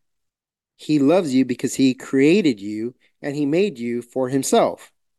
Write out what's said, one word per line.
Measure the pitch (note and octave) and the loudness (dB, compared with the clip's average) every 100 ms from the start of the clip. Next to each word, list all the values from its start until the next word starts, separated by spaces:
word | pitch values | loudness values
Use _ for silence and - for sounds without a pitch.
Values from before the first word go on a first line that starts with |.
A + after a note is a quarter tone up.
| _ _ _ _ _ _ _ - | _ _ _ _ _ _ _ -12
He | - D3+ | -2 2
loves | C3+ F3+ D#3+ | 4 2 2
you | B2+ B2+ | 0 0
because | B2 B2+ | -2 -4
he | - C3+ | 0 0
created | B2 - C3+ C#3+ G3+ D#3+ G#2+ | 0 -2 2 4 4 2 -2
you | G2+ G#2+ A#2 - _ _ | -6 -8 -8 -12 _ _
and | C#3+ C#3+ | -8 -4
he | C#3 | -2
made | E3 G3+ B2+ | 0 -2 -4
you | A#2 A#2+ | -6 -6
for | A#2+ C3 B2+ | -6 -6 -2
himself, | C3+ - A#3 C3+ E2+ - _ _ | -2 2 2 2 -2 -16 _ _